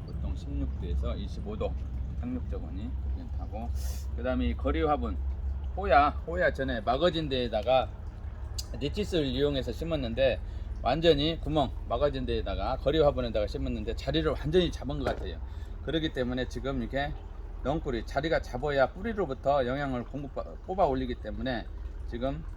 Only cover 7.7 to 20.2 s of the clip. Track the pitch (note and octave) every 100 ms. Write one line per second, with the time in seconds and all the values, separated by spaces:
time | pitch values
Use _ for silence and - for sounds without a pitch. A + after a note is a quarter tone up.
7.7 | C3 A2 - - - - - - - -
8.7 | A#2 C#3 G#3 G3 F3 C#3+ B2+ D3 C#3 B2+
9.7 | A2+ D#3+ D#3+ A#2+ A2+ C3+ G#2+ - - -
10.7 | - A2+ D3 E3+ D3 D3+ E3 C#3+ D#3 B2
11.7 | - - A#2+ D3 C3+ B2 A#2 G2+ F#2 G#2
12.7 | C3 - D#3 D3 B2+ A#2+ G#2+ G#2 C#3+ B2
13.7 | A#2 G#2+ A2 - D3+ D#3 B2+ C#3+ F3 E3+
14.7 | - B2 D3 B2 A2 F#2 D#2+ - - -
15.7 | - - D#3+ D#3 C#3 B2 B2+ B2 A#2+ A#2+
16.7 | C3+ A2 C3 D3 - - - - - B2+
17.7 | D#3+ D#3 A#2+ - - D#3 D3+ - A#2+ D3
18.7 | C#3 B2+ - A3 G#3 E3+ C3+ C3+ C#3+ A#2+
19.7 | C3+ C#3+ B2+ A#2+ -